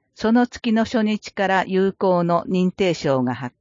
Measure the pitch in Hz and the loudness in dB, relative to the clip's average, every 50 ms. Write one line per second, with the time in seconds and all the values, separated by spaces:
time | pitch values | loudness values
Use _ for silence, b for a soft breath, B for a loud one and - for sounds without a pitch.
0 | _ _ _ - - 220 233 247 247 - - - - 233 220 226 220 - - 226 | _ _ _ -4 0 2 2 2 2 0 -2 -6 -4 -2 0 0 0 0 -2 -2
1 | 214 214 214 208 - - - - 196 185 190 185 - - 190 185 190 196 - - | 0 0 -2 -4 -6 -8 -6 -4 0 0 0 0 0 0 0 0 0 0 0 0
2 | 202 185 180 180 170 170 170 170 - - 185 180 180 180 - - 196 175 160 - | 0 2 2 2 2 2 0 0 -2 -2 0 0 0 0 0 0 0 0 0 0
3 | - 147 135 131 123 127 120 120 127 120 - _ | 0 0 0 0 0 -2 -4 -6 -8 -12 -12 _